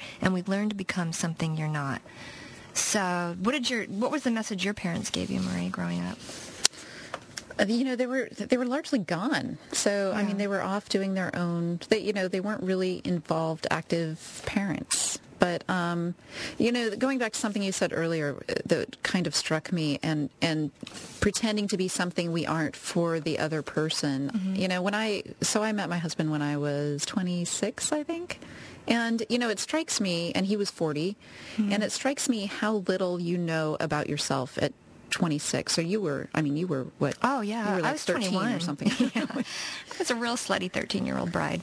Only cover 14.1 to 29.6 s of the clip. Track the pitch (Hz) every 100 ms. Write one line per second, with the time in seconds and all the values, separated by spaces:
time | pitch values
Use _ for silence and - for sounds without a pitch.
14.1 | 160 - - - - 196 - - - -
15.1 | - - - 180 170 - 185 170 170 170
16.1 | 175 - - - - 226 240 233 202 262
17.1 | 262 226 - 220 202 196 190 185 - 165
18.1 | 165 147 - - - - 160 - - -
19.1 | 190 175 - - 160 - 180 156 139 160
20.1 | 156 139 - 165 156 151 - - - -
21.1 | - 208 - 226 214 202 190 185 - 180
22.1 | 175 170 170 - 160 151 - - 185 170
23.1 | 165 156 143 156 156 139 - 156 - 147
24.1 | 135 139 226 190 190 185 180 185 208 220
25.1 | 202 - - - 214 214 214 170 175 165
26.1 | - 160 151 147 147 147 143 147 143 -
27.1 | - 180 175 170 - 208 - - 302 294
28.1 | 339 349 - - - - - - 233 233
29.1 | 226 220 240 240 202